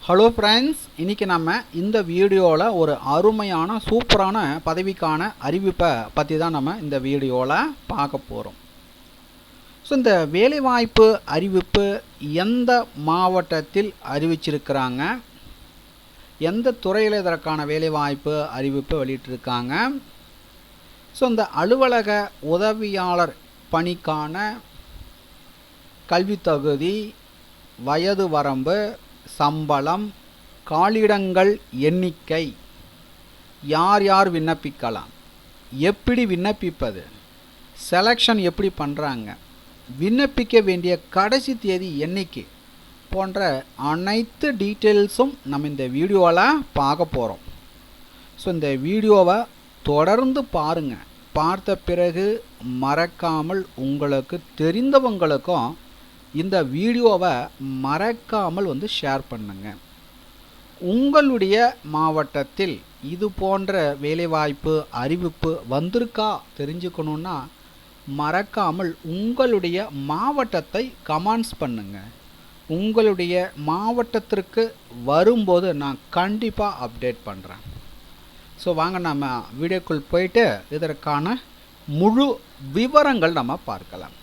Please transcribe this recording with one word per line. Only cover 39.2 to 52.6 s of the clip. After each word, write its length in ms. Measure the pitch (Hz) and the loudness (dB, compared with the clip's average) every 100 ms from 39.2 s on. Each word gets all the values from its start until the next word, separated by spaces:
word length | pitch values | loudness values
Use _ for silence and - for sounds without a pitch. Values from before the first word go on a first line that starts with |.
| 107 - - - - - - 127 | -10 -14 -18 -20 -20 -20 -18 -4
விண்ணப்பிக்க 600 | 175 240 277 269 233 233 202 | 0 2 2 0 4 4 4
வேண்டிய 260 | 180 175 175 - 185 | 0 0 -2 -2 0
கடைசி 360 | 202 262 269 247 | 2 2 0 -4
தேதி 260 | 208 185 185 147 156 | -2 -2 -2 -4 -4
என்னைக்கு 360 | 185 185 - 87 - - - - - - | -4 -6 -10 -16 -20 -20 -20 -20 -20 -8
போன்ற 340 | 190 190 190 190 135 135 - 143 | -4 -2 0 0 -2 -6 -8 -4
அனைத்து 580 | 156 185 214 233 - 302 240 | -2 0 0 -2 -2 -2 0
டீட்டெயில்ஸும் 720 | 202 208 214 208 202 - 269 277 - | -2 2 4 4 4 2 0 0 -6
நம்ம 180 | 143 147 | -4 -4
இந்த 140 | 143 127 131 | -4 -4 -2
வீடியோல 500 | 180 196 175 170 220 302 - - | 2 4 6 6 4 2 0 -2
பார்க்க 340 | 139 151 165 143 | 0 0 -2 -2
போறோம். 280 | 113 101 - - - - - - - - - - | -4 -6 -14 -20 -20 -20 -20 -20 -20 -20 -20 -10
So, 80 | - 170 | -6 -4
இந்த 140 | 151 135 143 | -2 -2 -2
வீடியோவை 500 | 208 214 208 175 202 233 - - - - | 0 6 6 8 4 0 -10 -20 -12 0
தொடர்ந்து 520 | 147 160 220 262 262 247 170 | 2 4 4 2 0 -2 -2
பாருங்க. 400 | 151 165 147 110 - - - - | -2 -2 -4 -8 -14 -20 -8 -2
பார்த்த 400 | 156 190 185 190 - | 0 -2 -2 -4 -2
பிறகு 380 | 175 175 170 196 226 - - | 0 2 2 -2 -2 -6 -14